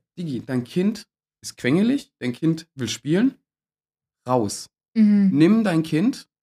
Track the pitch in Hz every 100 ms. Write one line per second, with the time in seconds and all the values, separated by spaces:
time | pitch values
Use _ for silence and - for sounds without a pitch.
0 | _ - 170 123 - 127 123 - 196 233
1 | - _ _ _ - - 120 160 226 285
2 | - _ 123 123 160 160 - - 113 -
3 | 139 170 254 - _ _ _ _ _ _
4 | _ _ - 127 101 - - _ _ 226
5 | 214 208 196 139 160 220 208 165 160 156
6 | 220 285 - _